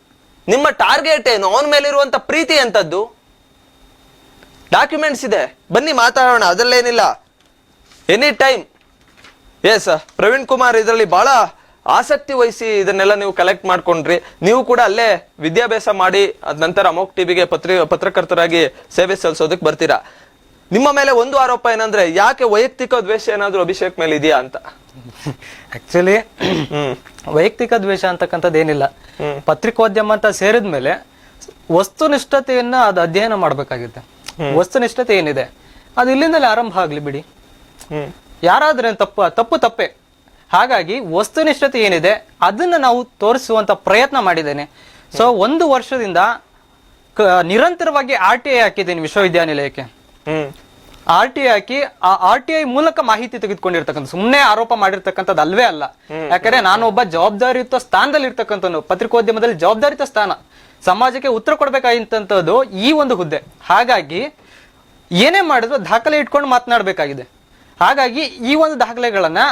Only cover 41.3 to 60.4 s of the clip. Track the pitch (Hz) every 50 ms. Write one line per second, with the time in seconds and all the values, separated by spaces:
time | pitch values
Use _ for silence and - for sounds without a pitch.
41.3 | - 320 320 311 277 285 294 277 269 247 214 202 180 165 156 185 214 208 - _
42.3 | _ - 175 180 196 220 349 359 349 320 269 247 233 247 247 - _ - 202 208
43.3 | 247 262 262 - 226 220 208 202 202 - - 190 190 220 254 277 285 269 214 190
44.3 | 175 165 156 143 143 143 143 - _ _ - - - - - _ - 147 226 247
45.3 | 240 196 190 226 294 330 349 302 269 254 233 - 269 254 226 196 175 170 185 220
46.3 | 233 - - _ _ _ _ _ _ _ _ _ _ _ _ _ - - 214 190
47.3 | 180 180 170 165 190 226 277 349 359 339 349 330 285 285 269 247 269 208 185 190
48.3 | 233 254 - 285 262 240 226 196 - - 190 175 175 165 160 151 - 208 196 185
49.3 | 170 175 165 160 151 143 143 139 135 - 131 113 - _ _ _ _ _ - 151
50.3 | 156 156 151 139 - - - _ _ _ - - - - - - 165 180 220 262
51.3 | 254 294 277 254 226 208 202 - 247 277 277 - - - - 180 190 180 185 185
52.3 | 220 269 262 - 320 311 311 262 240 269 320 330 320 - 294 233 220 208 240 226
53.3 | 247 233 208 202 202 - - 185 180 165 147 - 151 151 139 131 - 175 202 233
54.3 | 262 285 277 233 214 208 233 220 240 220 202 190 196 196 - 190 180 - 190 190
55.3 | 190 - 151 156 185 214 247 220 175 151 147 127 - _ _ - 151 160 160 147
56.3 | 175 180 175 220 226 247 214 185 190 214 233 226 196 226 247 185 160 165 170 214
57.3 | 208 196 247 254 254 254 254 247 262 247 - - - 185 220 277 294 302 269 262
58.3 | 254 240 220 - 208 196 180 185 170 156 147 - 185 180 226 220 - 233 226 202
59.3 | 220 220 214 240 220 160 165 185 226 220 277 285 294 - - - - 220 208 190
60.3 | - -